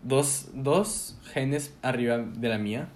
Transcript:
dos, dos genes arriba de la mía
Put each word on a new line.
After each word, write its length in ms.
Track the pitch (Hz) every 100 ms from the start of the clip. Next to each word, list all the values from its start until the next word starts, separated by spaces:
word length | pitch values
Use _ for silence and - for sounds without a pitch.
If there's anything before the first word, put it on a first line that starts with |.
dos, 460 | 123 135 143 - -
dos 640 | 131 135 160 214 - - - -
genes 420 | - 135 143 143 -
arriba 360 | 127 123 120 117
de 300 | 113 113 117
la 100 | 110
mía 300 | 104 113 -